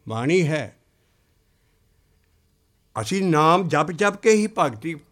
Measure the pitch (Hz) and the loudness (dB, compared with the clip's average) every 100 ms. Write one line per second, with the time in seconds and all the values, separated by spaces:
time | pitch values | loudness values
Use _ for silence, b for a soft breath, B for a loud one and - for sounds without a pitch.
0 | - 110 131 185 156 156 107 _ _ _ | -10 -6 0 0 0 -2 -6 _ _ _
1 | _ _ _ _ _ _ _ _ _ _ | _ _ _ _ _ _ _ _ _ _
2 | _ _ _ _ _ _ _ _ _ - | _ _ _ _ _ _ _ _ _ -10
3 | 110 190 190 151 156 180 175 147 151 165 | -4 -2 2 4 4 4 2 -2 -2 -2
4 | 202 202 226 220 214 208 151 110 160 156 | -2 0 2 2 2 -2 -2 -2 -10 -12
5 | _ | _